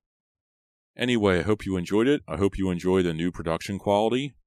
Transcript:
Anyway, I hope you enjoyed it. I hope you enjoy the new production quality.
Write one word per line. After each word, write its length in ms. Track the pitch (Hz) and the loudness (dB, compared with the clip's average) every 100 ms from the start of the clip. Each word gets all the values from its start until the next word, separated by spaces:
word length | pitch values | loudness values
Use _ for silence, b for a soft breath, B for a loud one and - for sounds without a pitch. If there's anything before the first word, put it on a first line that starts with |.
| _ _ _ _ _ _ _ _ _ - | _ _ _ _ _ _ _ _ _ -6
Anyway, 440 | 123 120 101 90 | -2 2 4 2
I 20 | |
hope 240 | 80 107 - | 0 -2 -2
you 100 | 95 | -4
enjoyed 320 | 85 98 120 | 0 0 2
it. 140 | 147 - | 0 -2
I 100 | 78 | -2
hope 200 | 98 98 | 0 0
you 120 | 95 | -2
enjoy 320 | 90 87 95 | 0 2 2
the 120 | 87 | 2
new 180 | 80 87 | 0 -4
production 480 | 87 82 82 - 98 | -4 -4 -4 -4 -6
quality. 560 | - 101 110 123 139 - | 0 2 2 0 -4 -12